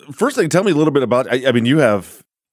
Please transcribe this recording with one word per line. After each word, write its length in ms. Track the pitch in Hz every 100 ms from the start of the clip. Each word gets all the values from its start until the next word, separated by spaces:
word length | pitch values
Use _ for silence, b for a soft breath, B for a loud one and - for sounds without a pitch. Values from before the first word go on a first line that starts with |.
| -
first 240 | - 254 262
thing, 100 | 165
tell 160 | 175
me 80 | 208
a 40 | 147
little 180 | 156
bit 100 | 139
about, 260 | 120 123 131
I, 200 | 127 131
I 20 |
mean, 140 | 120 117
you 140 | 151
have 440 | 123 104 - - _ _ _